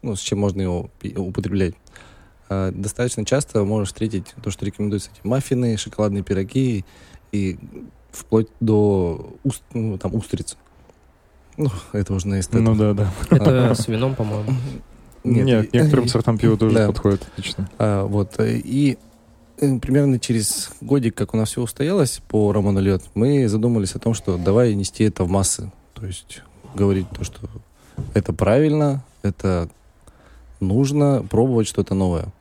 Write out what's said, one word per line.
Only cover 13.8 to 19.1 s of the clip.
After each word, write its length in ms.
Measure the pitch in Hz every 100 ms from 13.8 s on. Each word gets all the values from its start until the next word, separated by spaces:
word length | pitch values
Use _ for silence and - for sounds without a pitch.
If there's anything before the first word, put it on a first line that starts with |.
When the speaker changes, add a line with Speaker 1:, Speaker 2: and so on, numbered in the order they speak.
| -
Speaker 3:
вином, 300 | 110 131 131
по-моему. 340 | 107 107 107 131 131 131 - - - -
Speaker 1:
Нет, 220 | - 120
Speaker 2:
Нет, 300 | 131 117 110
Speaker 1:
и 20 | 120
Speaker 2:
некоторым 320 | 151 139 120
сортам 300 | 120 113 113
пива 180 | 117 110
тоже 180 | 110
Speaker 1:
Да. 120 | 113 104
Speaker 2:
подходит 400 | 104 104 98 -
отлично. 380 | - 98 - 98 -
Speaker 1:
А, 300 | 107 101 98
вот, 300 | 101 98 -
э, 160 | 110 117
и, 400 | - 127 147 117 -